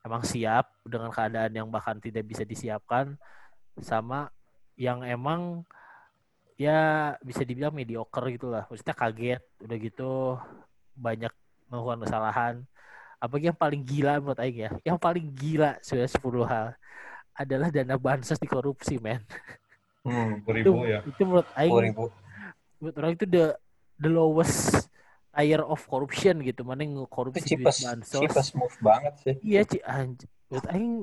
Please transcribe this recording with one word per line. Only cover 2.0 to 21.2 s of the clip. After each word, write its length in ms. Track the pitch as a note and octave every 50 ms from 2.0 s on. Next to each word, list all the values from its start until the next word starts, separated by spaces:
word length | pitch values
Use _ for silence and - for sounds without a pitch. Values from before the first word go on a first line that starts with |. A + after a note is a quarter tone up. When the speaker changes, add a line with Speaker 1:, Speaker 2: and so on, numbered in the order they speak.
Speaker 1:
tidak 240 | - A#2 G#2+ A2+ G#2+
bisa 200 | G#2+ A2+ A2 A2 G#2
disiapkan, 720 | A2+ - - A#2 G#2+ G#2+ _ _ B2 B2 C#3 C#3 C#3+ C#3+ - - - - - - - - - - - -
sama 520 | - - A#2+ A2 A2 A#2 B2+ C#3 D3 - - - _ _ _ _ - _ _
yang 280 | - B2+ B2 B2 B2 B2+
emang 600 | B2 B2 A#2+ B2 C#3+ D#3+ E3+ F3 F3 F3 E3+ E3 _ - - - - - - - _ _ _ _ _ _ _ _ _ _
ya 560 | _ C#3 D3 D#3 D#3 D#3 D#3 D#3 D#3 D3+ D3 C#3 -
bisa 240 | - B2+ B2 - C#3+
dibilang 280 | B2 B2+ A#2+ C#3+ D3+ D3+
mediocre 560 | D3 C3 A2+ A2+ A2+ A2+ - - C3+ A#2+ C3 A#2+
gitu 160 | A#2+ C3+ B2+
lah. 160 | A#2 A2 G#2 -
Maksudnya 280 | A#2+ A2 - - D#3+
kaget, 460 | - B2+ A#2 A2 A2 A#2 B2 B2 B2+ _ _ _ _
udah 160 | - A2 A#2
gitu 340 | A2+ G#2+ A2+ - - C3 C3 C3 C3 C3 C3 B2+ B2 - - - - - _ _ _ _ _ -
banyak 360 | C3+ B2 A#2 A2+ A2+ A2+ A2+ - _ _ _ _ _ _ _
melakukan 320 | B2 A#2+ A#2 B2 A#2+ A#2 A2+ A2
kesalahan. 460 | - A2 A2 G#2+ G#2 C3 A#2+ A#2+ A#2+ A#2+ B2+ - _ _ - - - - - - - _
Apalagi 280 | - A#2+ B2+ D3 D3 E3+ E3
yang 80 | -
paling 220 | E3 D3+ C#3+ D3 C3+
gila 360 | B2 C#3 C#3+ C#3 C#3 D3 D3
menurut 200 | C#3 C#3+ C3 -
Aing 180 | A#2 C3 B2 A#2 G#2+
ya, 60 | G#2+ G2 - _
yang 120 | D#3+ F3 E3+
paling 320 | - E3+ E3+ F3 E3 D3+ C3+
gila 440 | C3 C3+ D3+ D#3+ D3+ D#3 D3 C#3 -
sudah 280 | - - - B2+ B2 B2+
sepuluh 360 | - - - C3 A#2+ A#2+ A#2 A2+
hal 240 | B2 A2+ A2 A#2 A#2 _ _ - - - - - - - - _ _
adalah 320 | - C#3+ C3+ - - D3+ E3+
dana 280 | D3 D3 C3 B2 C3 C3+
bansos 400 | B2+ C3+ C3+ C#3 B2 - D#3+ D3+
dikorupsi, 560 | - - - C3+ B2 C#3+ C#3 - - - D3+
men. 240 | B2 A2+ G#2+ A2+ B2 G#2 - - - - - - - _ _ - _ _ _ _ _
Speaker 2:
Hmm. 400 | _ B2 A#2+ A#2+ A#2 A2 G#2+ G#2
Speaker 3:
Sepuluh 160 | - - A2
ribu 120 | A2+ A2+ F#3+ F#3+
Speaker 1:
Itu, 0 | A#2 A#2+ A#2
Speaker 3:
ya? 120 | G#2+ G#2 G#2
Speaker 1:
itu 180 | D3 C#3 -